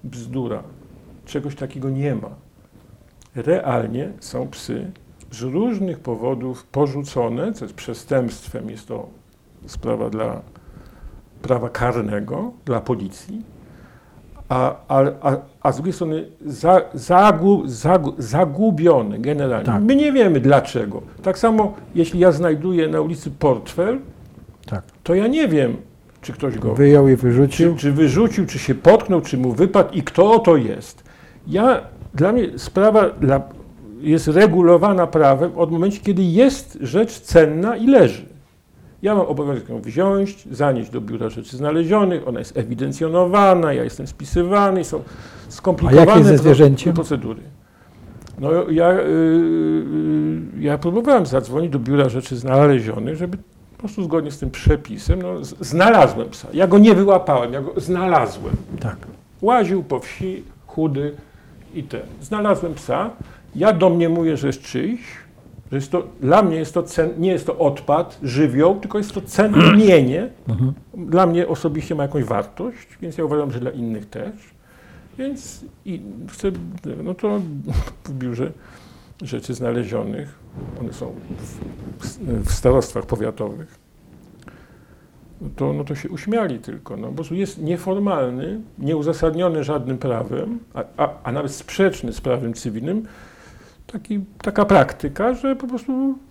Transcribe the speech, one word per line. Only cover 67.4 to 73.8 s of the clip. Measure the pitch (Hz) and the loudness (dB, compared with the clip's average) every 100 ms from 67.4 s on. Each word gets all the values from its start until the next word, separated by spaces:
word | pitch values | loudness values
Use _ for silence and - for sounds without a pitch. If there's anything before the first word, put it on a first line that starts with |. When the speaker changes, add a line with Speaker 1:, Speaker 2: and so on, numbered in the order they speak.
| 151 | -4
Speaker 1:
to | - | 0
odpad, | 151 139 - 151 175 - | -2 -2 -2 -2 -2 -8
żywioł, | 139 127 147 123 165 202 | -6 0 0 4 2 2
tylko | - 208 | -4 -6
jest | 208 | -6
to | 202 | -10
cenne | - - 214 208 269 208 | -6 0 4 6 8 8
Speaker 2:
<clears throat> | 214 | 8
Speaker 1:
mienie. | 170 127 151 247 - - | 6 4 -2 -6 -10 -6
Speaker 2:
Mhm. | 104 131 - - | -2 -2 -4 -14
Speaker 1:
Dla | 196 165 170 180 | -14 -2 2 2
mnie | 170 175 | 2 -2
osobiście | 160 165 151 - 156 | -4 -4 -6 -6 -6
ma | |
jakąś | 139 147 | -4 -4
wartość, | 117 104 104 - 220 233 - - | -4 -4 -6 -10 -12 -12 -20 -16
więc | 170 156 | -14 -8
ja | 156 | -4
uważam, | 151 143 | -4 -4
że | 120 | -8
dla | 123 | -10
innych | 135 | -8